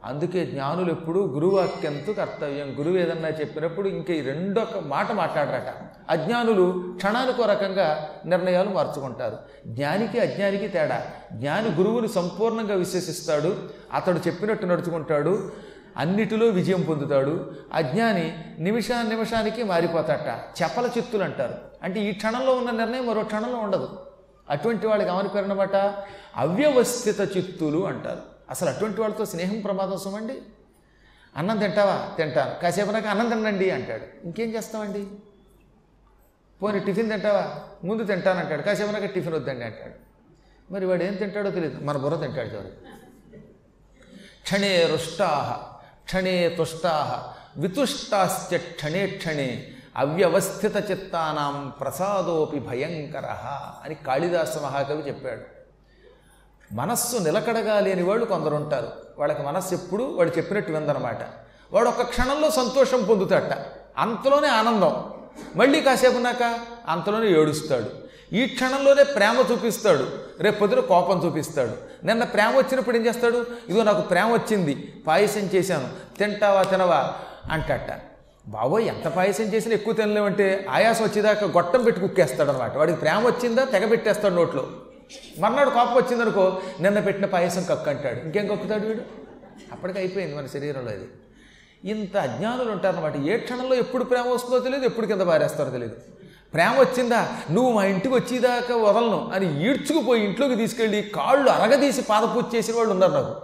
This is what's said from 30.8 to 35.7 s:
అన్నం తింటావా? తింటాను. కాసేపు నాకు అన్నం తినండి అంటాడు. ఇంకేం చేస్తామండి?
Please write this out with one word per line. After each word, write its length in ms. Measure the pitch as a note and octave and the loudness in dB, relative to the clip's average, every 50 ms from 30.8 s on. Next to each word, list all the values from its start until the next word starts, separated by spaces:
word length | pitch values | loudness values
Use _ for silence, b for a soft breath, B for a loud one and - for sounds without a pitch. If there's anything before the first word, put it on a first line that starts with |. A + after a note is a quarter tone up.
| b b b b b b b b b b b | b b b b b b b b b b b
అన్నం 220 | - D3+ G3+ A3+ G3+ | -6 -4 -2 -2 0
తింటావా? 580 | G#3 G3 - G#3 G3+ G3 F3 C3+ - - - | -2 0 2 2 2 2 2 0 -4 -8 -4
తింటాను. 460 | - D#3+ D3+ - D#3 C3+ A#2 - - | -4 -4 0 0 0 0 0 -4 -4
కాసేపు 280 | F3+ F3 D#3+ F#3 G#3 F#3+ | -4 -2 0 0 -2 -2
నాకు 180 | G#3 A3 G3+ G#3+ | -2 -2 -2 -2
అన్నం 200 | G3+ G3+ A#3 A#3 | -2 0 0 0
తినండి 420 | A#3 A3 A3 G#3+ G3+ F#3+ F#3+ F#3 | -2 -2 -2 -2 0 0 0 0
అంటాడు. 320 | E3 C3+ A#2+ A#2+ A2+ A2 - - - - - | 0 -2 -4 -6 -8 -10 -10 -14 -18 -16 -14
ఇంకేం 300 | E3+ E3 G#3+ A3+ A3+ A3 | -12 -8 -6 -6 -4 -4
చేస్తామండి? 520 | A3+ G#3 - - G#3+ G#3+ G3+ G3 G3+ G3+ G3 G3+ G3+ - - _ _ _ _ _ _ _ _ | -8 -8 -8 -8 -8 -8 -6 -8 -8 -10 -10 -14 -20 -20 -20 _ _ _ _ _ _ _ _